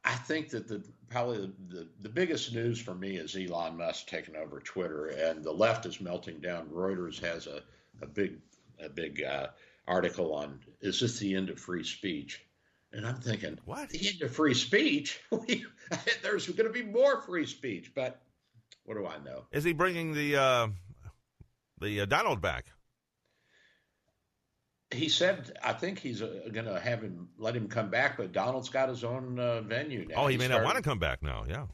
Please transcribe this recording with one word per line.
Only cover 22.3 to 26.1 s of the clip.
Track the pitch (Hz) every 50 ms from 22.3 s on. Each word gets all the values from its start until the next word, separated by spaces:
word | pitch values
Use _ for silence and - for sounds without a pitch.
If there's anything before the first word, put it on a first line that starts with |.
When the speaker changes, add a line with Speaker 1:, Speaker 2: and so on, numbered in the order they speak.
| 143 98
Speaker 2:
back? | 101 92 69 62 - - - _ _ _ _ _ _ _ _ _ _ _ _ _ _ _ _ _ _ _ _ _ _ _ _ _ _ _ _ _ _ _ _ _ _ _ _ _ _ _ _ _ _ _
Speaker 1:
He | - 123 160 151
said, | - - 170 185 202 - 123 - - - -
I | 117
think | 110 - - 185 196 -
he's, | - 135